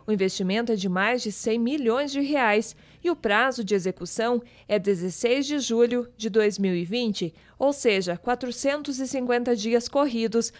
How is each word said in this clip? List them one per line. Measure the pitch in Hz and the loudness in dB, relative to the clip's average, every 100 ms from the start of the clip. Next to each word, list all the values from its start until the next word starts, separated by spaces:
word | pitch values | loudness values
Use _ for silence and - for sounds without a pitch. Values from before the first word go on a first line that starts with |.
| - | -4
o | |
investimento | 214 190 - 185 208 233 | 0 0 0 -2 0 0
é | 214 | -2
de | 190 | 0
mais | 185 202 247 | 0 0 0
de | 226 | -2
cem | 202 233 226 | -2 -2 0
milhões | 233 294 233 240 285 | 0 0 0 0 0
de | 277 | -2
reais | 277 294 226 208 - - - - | 0 2 4 2 0 -10 -20 -6
e | 349 | -4
o | 330 | -2
prazo | 214 208 262 240 | 2 2 2 0
de | 196 | -2
execução | 202 180 180 175 - 226 247 240 - - | 0 0 -6 -8 -2 0 0 -4 -18 -2
é | 208 | 0
dezesseis | 202 185 185 - 233 269 285 | 2 0 -2 -2 2 2 0
de | 294 | -2
julho | 240 226 240 247 240 - | 0 4 4 2 -4 -6
de | 214 | 0
dois | 214 208 190 | 2 2 2
mil | 196 | 0
e | 180 | 0
vinte, | 170 240 233 202 170 - - _ | -2 -2 -2 -2 -6 -8 -20 _
ou | 269 | 0
seja, | 285 233 196 180 | 2 2 2 0
quatrocentos | 170 - 247 254 233 277 294 294 254 | -4 -2 -4 -4 -2 -2 -2 -4 -6
e | 262 | -4
cinquenta | 269 247 240 240 240 | -4 0 0 2 0
dias | 214 233 233 | 2 0 2
corridos | 277 285 233 220 226 233 | 0 0 0 0 0 -2